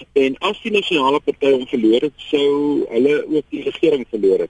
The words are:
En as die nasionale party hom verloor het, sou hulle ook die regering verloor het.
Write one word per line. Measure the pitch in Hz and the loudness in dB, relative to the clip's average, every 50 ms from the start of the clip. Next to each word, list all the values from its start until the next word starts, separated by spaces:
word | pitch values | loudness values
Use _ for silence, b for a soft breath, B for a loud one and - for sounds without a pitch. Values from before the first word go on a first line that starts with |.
| B - - | B -4 0
En | 143 135 135 135 - | 0 0 0 0 -2
as | - 190 208 - | -4 -4 -4 -6
die | - 233 | -6 -4
nasionale | 214 202 185 - 185 151 131 135 143 147 | -2 -2 -2 0 0 0 2 2 0 0
party | - - 135 - 143 139 | 0 -4 -4 0 0 2
hom | 135 127 127 - | 2 0 0 -2
verloor | - 123 110 110 110 127 | -2 0 2 2 2 2
het, | 147 151 - | 0 -2 -6
sou | - - - - 143 143 143 143 143 147 147 143 139 - - | -10 -8 -4 -2 0 2 2 0 0 0 0 -2 -2 -2 -2
hulle | 113 117 127 143 147 147 - - | 0 0 2 2 2 0 -2 -2
ook | 156 151 - _ | -4 -4 -4 _
die | - 147 139 | -8 -8 -6
regering | 139 - - - 160 151 135 117 - | -6 -4 -2 0 0 0 0 -2 -6
verloor | - 107 101 95 92 87 | -4 0 2 2 2 2
het. | 85 | 0